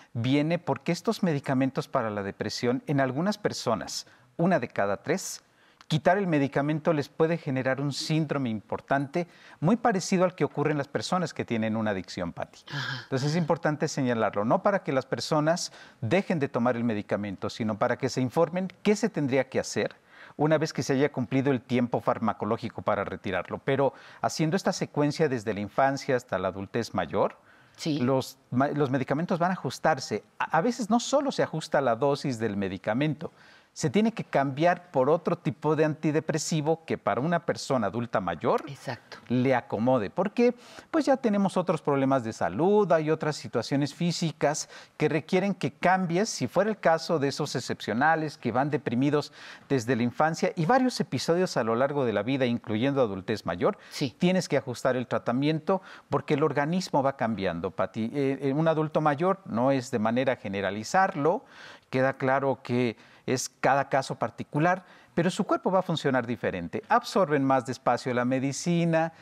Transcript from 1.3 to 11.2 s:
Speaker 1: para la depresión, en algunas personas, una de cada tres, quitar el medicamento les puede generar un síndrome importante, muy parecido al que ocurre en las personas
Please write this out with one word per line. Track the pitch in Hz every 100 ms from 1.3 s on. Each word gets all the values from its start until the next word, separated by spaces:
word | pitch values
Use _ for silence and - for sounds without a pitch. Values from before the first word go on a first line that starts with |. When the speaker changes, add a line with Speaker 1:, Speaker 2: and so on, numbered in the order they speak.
| 143 - 131 135 156 -
Speaker 1:
para | 135 110
la | 104
depresión, | 98 - 104 - 120 131 -
en | 143
algunas | 131 127 190 -
personas, | 123 117 - 110 67 - - - _ -
una | 175 170
de | 113
cada | - 101 98
tres, | - 185 - - _ _ _ - -
quitar | 156 180 190
el | 185
medicamento | 151 139 147 143 156 175
les | 151 139
puede | - 160 165
generar | 151 131 131 131
un | 143
síndrome | 131 - 156 156 143 127
importante, | 107 - 98 - 139 143 180 170 - - -
muy | 156 233
parecido | 240 190 - 185
al | 180 175
que |
ocurre | 143 - 147
en | 151
las | 135
personas | - - 185